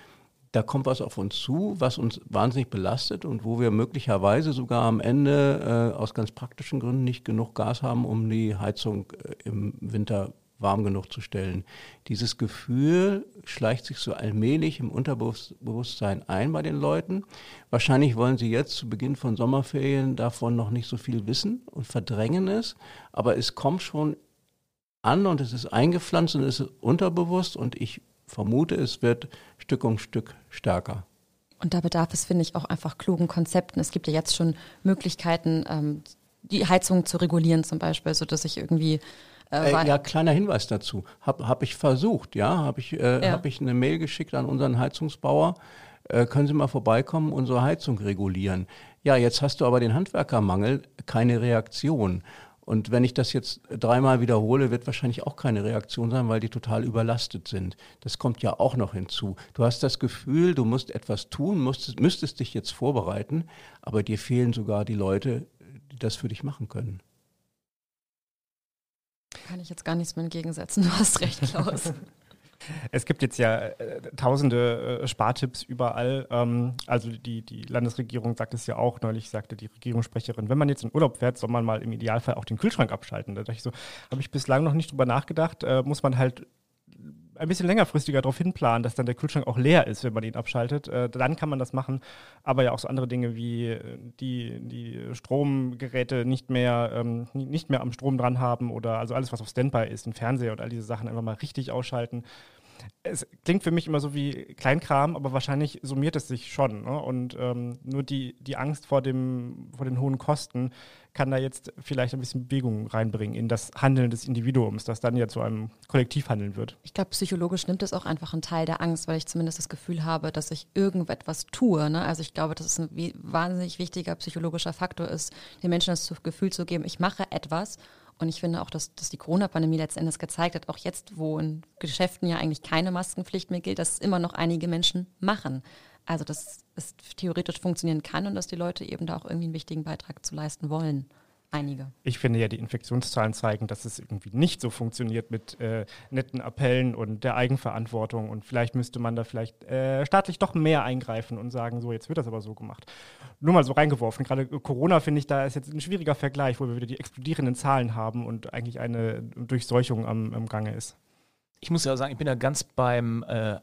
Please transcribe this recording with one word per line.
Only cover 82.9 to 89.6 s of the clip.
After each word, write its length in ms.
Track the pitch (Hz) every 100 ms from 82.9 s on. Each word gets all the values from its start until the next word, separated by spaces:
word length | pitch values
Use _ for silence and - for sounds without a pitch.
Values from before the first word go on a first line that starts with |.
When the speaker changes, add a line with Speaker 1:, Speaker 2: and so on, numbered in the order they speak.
Speaker 3:
abschalten. 420 | 104 - 104 - 101
Da 80 |
dachte 100 | 110
ich 100 | 113
so, 80 | 120 - - - -
habe 80 | 135
ich 100 | -
bislang 360 | 143 139 131 160
noch 80 |
nicht 180 | 151 -
drüber 140 | 139 127
nachgedacht, 580 | 127 - 160 160 -
äh, 200 | - 131
muss 200 | 135 147
man 140 | 135 127
halt 280 | 131 127 - _ _ _ _ - - - - -
ein 120 | 160
bisschen 200 | 180 180
längerfristiger 540 | 220 180 151 143 135
darauf 160 | 135 -
hinplanen, 460 | 175 - 120 117
dass 120 | 120 123
dann 100 | 123
der 100 | 123
Kühlschrank 320 | 151 151 131
auch 100 |
leer 300 | 120